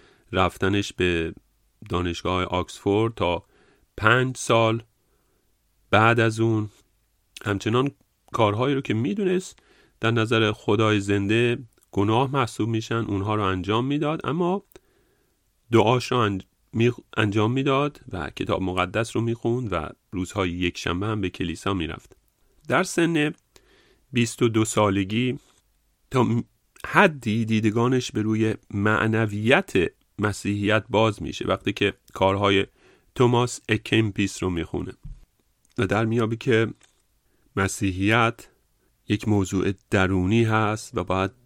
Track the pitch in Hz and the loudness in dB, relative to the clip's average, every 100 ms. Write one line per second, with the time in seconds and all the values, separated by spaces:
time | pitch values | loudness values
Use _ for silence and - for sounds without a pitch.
0 | _ _ - 92 90 - 95 101 98 - | _ _ -6 -2 -2 0 -2 -2 -4 -2
1 | 90 85 82 - _ _ _ _ - 90 | -2 0 -4 -10 _ _ _ _ -6 -4
2 | 87 85 90 92 90 90 85 - 101 101 | -4 -4 -4 -2 -2 -4 -6 -6 0 0
3 | 113 113 87 85 - _ _ _ _ - | 0 -2 -2 -2 -6 _ _ _ _ 0
4 | 110 123 131 127 - 117 113 113 - _ | 4 4 2 -4 2 2 4 0 -6 _
5 | _ _ _ _ _ _ _ _ - 104 | _ _ _ _ _ _ _ _ 0 4
6 | 113 117 113 110 113 110 104 _ _ _ | 4 4 2 2 0 0 -4 _ _ _
7 | _ _ _ - 107 101 110 120 117 - | _ _ _ -10 -4 -4 0 0 0 -4
8 | _ _ _ - 107 104 131 135 131 110 | _ _ _ 0 0 2 -2 -2 -2 -2
9 | 139 208 190 185 - - _ _ _ - | -2 -2 -2 -2 -4 -16 _ _ _ -4
10 | 113 117 110 113 110 104 - 107 107 107 | 0 0 2 2 2 0 0 2 4 2
11 | 98 101 98 113 120 123 123 _ _ 98 | 2 0 2 2 2 -2 -8 _ _ -2
12 | 101 113 135 139 117 - 107 113 - 117 | 2 2 2 0 -2 -2 -2 -2 -2 -4
13 | 107 98 101 107 95 92 92 110 131 143 | -2 -2 -2 0 0 -2 0 0 0 -2
14 | 151 160 - 170 175 196 - - _ _ | -2 -4 -4 -2 -2 -2 -6 -20 _ _
15 | _ _ _ _ _ _ - 113 107 123 | _ _ _ _ _ _ 0 4 4 2
16 | - 127 107 95 - _ _ 113 120 - | 0 0 0 -2 -8 _ _ 0 2 0
17 | - - 107 107 107 131 139 135 147 - | -6 -2 0 2 0 0 0 0 -2 -6
18 | - 92 76 - 104 90 92 92 90 107 | -12 -8 -8 -6 -4 -2 -2 -2 -2 -2
19 | 113 113 117 117 117 123 113 87 78 - | -4 -2 -4 -2 -2 -2 -2 -4 -6 -12
20 | _ 92 92 104 92 87 87 - - 90 | _ -6 -6 -2 -2 0 -2 -2 -4 -4
21 | 104 107 92 - 85 80 95 98 80 53 | -4 -4 -4 -4 -6 -6 -4 -4 -4 -8
22 | - _ _ _ _ _ - 135 185 - | -16 _ _ _ _ _ -4 -2 -2 0
23 | 170 160 147 - _ _ _ _ _ _ | 0 2 -2 -4 _ _ _ _ _ _
24 | _ 123 117 - 120 110 107 113 104 98 | _ -2 -2 0 0 2 0 2 2 2
25 | 98 110 127 139 _ _ _ _ _ _ | 0 -2 -2 -4 _ _ _ _ _ _
26 | - 131 113 117 - _ _ _ - 165 | -4 0 2 0 -4 _ _ _ -2 4
27 | 196 143 117 110 110 110 110 113 123 131 | 4 2 -4 -2 0 2 2 2 0 0
28 | - - 107 110 110 - - 104 104 107 | -2 -4 -2 0 0 -2 -6 -2 2 2
29 | 110 110 110 104 110 156 - 95 80 - | 2 2 0 0 2 2 2 0 -2 -4
30 | _ - 104 101 101 101 101 107 - 104 | _ -4 -4 -2 -4 -2 0 0 2 2
31 | 113 101 65 - 90 92 - - 101 - | 2 0 -8 -6 -2 -2 -2 0 -2 -2
32 | _ - 95 98 101 98 98 _ _ _ | _ 0 2 2 2 2 0 _ _ _
33 | _ - 120 120 123 - - 107 - 110 | _ 2 4 4 0 -4 -4 -2 0 0
34 | 107 98 98 - 92 82 82 85 87 - | 0 0 -4 -2 -4 -4 -4 -6 -8 -12
35 | - - - _ _ _ _ - 98 101 | -16 -18 -20 _ _ _ _ -4 0 0
36 | 113 117 113 113 - 113 110 - _ _ | 0 0 -2 -2 0 2 2 -4 _ _
37 | _ _ _ _ _ 101 95 - 98 92 | _ _ _ _ _ -2 -2 -2 -4 0
38 | 101 117 117 - - _ _ _ _ _ | 2 2 2 -2 -14 _ _ _ _ _
39 | - 107 107 104 95 95 95 98 - 104 | -4 -2 2 2 2 0 -2 -4 -2 0
40 | 92 95 92 113 113 110 107 107 - 117 | 2 2 2 2 2 2 0 -4 -6 -6
41 | 90 92 95 - | -2 -2 -2 -4